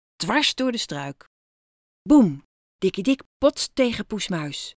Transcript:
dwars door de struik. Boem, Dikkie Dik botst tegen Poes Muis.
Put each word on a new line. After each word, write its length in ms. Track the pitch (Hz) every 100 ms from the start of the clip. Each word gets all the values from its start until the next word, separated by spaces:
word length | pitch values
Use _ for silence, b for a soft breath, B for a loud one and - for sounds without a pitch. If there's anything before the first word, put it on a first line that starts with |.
| _ -
dwars 380 | 165 269 294
door 180 | - 262
de 60 | 233
struik. 500 | - 147 139 - _ _ _ _ _ _ _ _
Boem, 440 | 185 294 196 143 _ _ _ -
Dikkie 240 | 190 196
Dik 200 | 190 269 - -
botst 360 | 277 - -
tegen 320 | - 247 226 -
Poes 220 | 214 -
Muis. 460 | 170 147 - -